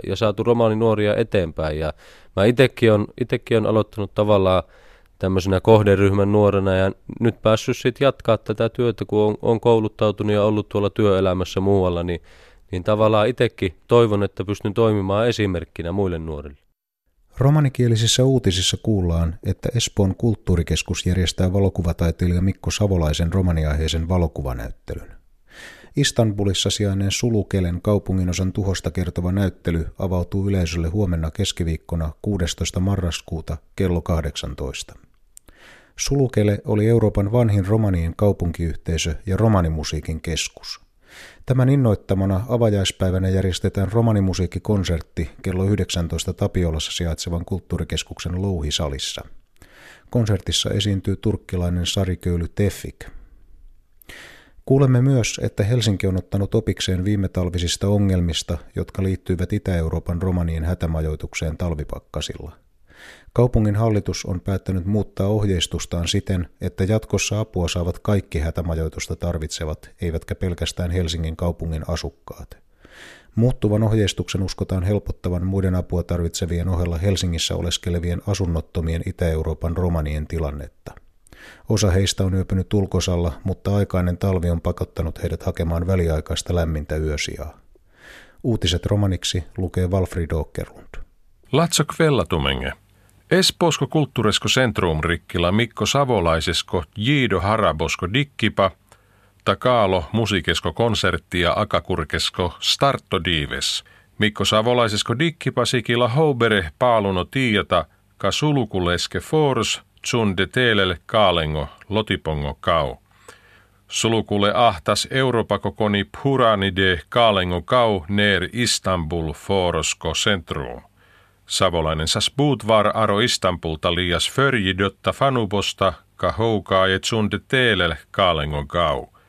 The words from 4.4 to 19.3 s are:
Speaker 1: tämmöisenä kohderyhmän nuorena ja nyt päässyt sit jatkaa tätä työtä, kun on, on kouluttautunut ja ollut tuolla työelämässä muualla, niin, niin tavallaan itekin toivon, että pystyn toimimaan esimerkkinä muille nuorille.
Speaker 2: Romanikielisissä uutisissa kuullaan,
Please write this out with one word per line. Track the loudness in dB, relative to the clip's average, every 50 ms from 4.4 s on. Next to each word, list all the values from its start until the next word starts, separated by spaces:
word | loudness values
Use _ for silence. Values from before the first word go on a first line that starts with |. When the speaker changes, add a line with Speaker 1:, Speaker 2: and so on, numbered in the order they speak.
| 4 4 2 2 0 _ -12 -20 -20 -20 -20 -20 _ _ _ -4
Speaker 1:
tämmöisenä | -2 0 0 0 2 2 0 2
kohderyhmän | 6 6 6 8 8 6 6 6 6 4 4 4 2 4
nuorena | 4 4 4 4 4 2 2 2 2
ja | 2 2 0 -2 -6 -12 -12 -6 -2
nyt | 0 0 0 2
päässyt | 2 2 2 2 0 -2 -4
sit | -2 -2 -2 0 2
jatkaa | 0 0 0 0 0 0 0 0
tätä | 0 -4 -2 0 -2 -2
työtä, | 0 0 0 0 0 -2 -4
kun | 0 2 2
on, | 2 2 2 0
on | 0 0 0 2
kouluttautunut | 4 4 4 4 2 0 -2 0 0 0 0 0 0 0 2
ja | 4
ollut | 4 2 2 0 -2 -2
tuolla | -2 -2 -2 0
työelämässä | 0 2 4 4 4 4 2 2 2 0 -2 -2 -2 0
muualla, | 2 4 4 4 4 2 0 -2
niin, | -2 -4 -4 -6 -8 -14 -20 -20 -20 -20 -20 -20 -12 -8
niin | -8 -4 0
tavallaan | 0 2 4 4 4 4 4 2 2
itekin | 2 2 0 0 0 -2 -4 -4 -4 _ _ 4
toivon, | 6 6 6 6 4 0
että | 0 -2 -4 -6 -6
pystyn | -4 -4 -4 -4 -4 0
toimimaan | 2 2 2 2 2 0 0 0 2 2 0
esimerkkinä | 0 0 0 0 -2 -4 -6 -8 -10 -8 -6 -4
muille | -2 0 0 -2 -2 -4
nuorille. | -6 -8 -8 -10 -10 -14 -16 _ _ _ _ _ _ _ _ _ _ _ _ _ _ _ -4 0
Speaker 2:
Romanikielisissä | 2 4 4 4 4 2 2 2 2 2 2 2 2 2 2 4 4
uutisissa | 4 4 2 2 0 0 0 0 -2 -2 -2
kuullaan, | -2 0 0 2 2 0 0 0 0 -2